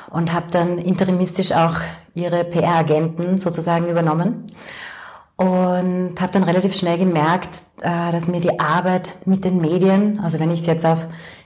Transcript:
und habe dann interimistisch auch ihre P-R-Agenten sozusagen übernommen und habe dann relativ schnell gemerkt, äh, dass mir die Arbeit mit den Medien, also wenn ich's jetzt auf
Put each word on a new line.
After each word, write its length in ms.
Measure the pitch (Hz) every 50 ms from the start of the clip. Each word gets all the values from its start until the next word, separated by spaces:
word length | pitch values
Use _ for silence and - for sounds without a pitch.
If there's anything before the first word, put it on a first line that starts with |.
| - -
und 240 | - 160 170 170 170
habe 140 | 175 170 -
dann 280 | - 175 175 175 175 175
interimistisch 720 | 170 185 185 - 196 190 185 180 185 175 - - 185 - -
auch 220 | 165 165 165 165 - - - - - - - -
ihre 300 | 165 175 170 170 175 170
P-R-Agenten 920 | 170 170 170 - 165 170 165 156 147 151 156 160 160 160 170 175 180 190 190
sozusagen 500 | - 175 170 165 160 175 170 170 170 175
übernommen 600 | 170 170 165 160 156 160 175 - - - - - - - - - - - - - - - - - - - - _ _ -
und 840 | 185 185 185 185 185 180 180 180 185 185 180 180 180 180 170 -
habe 140 | 185 180 -
dann 100 | 196 190
relativ 320 | 170 170 185 185 196 196
schnell 220 | - 175 170 170 170
gemerkt, 640 | 190 185 170 156 147 160 175 185 185 - - - - _ _ -
äh, 300 | - 170 175 170 170 170
dass 160 | 170 170 165 175
mir 140 | 180 170
die 180 | 170 170 - -
Arbeit 560 | 156 151 160 180 180 185 185 180 175 - - - -
mit 220 | 190 190 190 -
den 160 | 185 185 180
Medien, 580 | 160 151 175 185 185 190 190 196 208 208 208 -
also 180 | 185 165 151 151
wenn 140 | 160 165
ich's 140 | 170 165 -
jetzt 200 | 170 165 165 -
auf 220 | 160 165 165 - - - - - - - - -